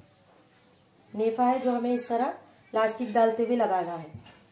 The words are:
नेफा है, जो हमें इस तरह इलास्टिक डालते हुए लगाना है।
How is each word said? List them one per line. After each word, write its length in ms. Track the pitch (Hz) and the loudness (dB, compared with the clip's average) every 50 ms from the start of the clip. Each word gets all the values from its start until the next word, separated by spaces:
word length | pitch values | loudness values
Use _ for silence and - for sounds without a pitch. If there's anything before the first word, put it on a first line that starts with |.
| - _ _ _ _ _ - _ - _ _ _ _ _ _ _ _ _ _ _ _ _ | -20 _ _ _ _ _ -20 _ -20 _ _ _ _ _ _ _ _ _ _ _ _ _
नेफा 320 | - 208 220 226 220 247 247 | -4 -2 -2 0 2 2 2
है, 160 | 247 262 262 | 2 2 2
जो 100 | 247 254 | 0 0
हमें 220 | 247 240 233 247 247 | 0 0 0 -2 -2
इस 140 | 240 - - | -2 -2 -2
तरह 260 | 233 233 254 311 - - - - - _ - - - | -2 -2 -2 -2 -6 -10 -16 -20 -20 _ -12 -4 0
इलास्टिक 380 | 220 220 220 220 - 247 208 | 0 0 0 0 -4 -4 0
डालते 320 | 208 233 226 226 220 240 233 | 2 4 4 4 2 0 0
हुए 120 | 220 247 | 0 2
लगाना 360 | 240 220 190 185 185 170 170 | 2 2 2 0 0 -2 -4
है। 180 | 170 165 160 156 - - - - - - - _ | -6 -10 -10 -12 -16 -20 -20 -20 -20 -20 -20 _